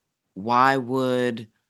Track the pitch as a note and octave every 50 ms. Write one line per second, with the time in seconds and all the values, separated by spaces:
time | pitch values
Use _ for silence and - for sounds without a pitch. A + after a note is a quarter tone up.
0 | _ _ _ _ _ _ - F#2+ G2 A2+ A#2+ B2 C3 C3+ C3+ C3+ B2 A#2 C3 C3
1 | C3 B2+ B2+ B2 B2 B2 A#2 A2+ A2+ - _ _ _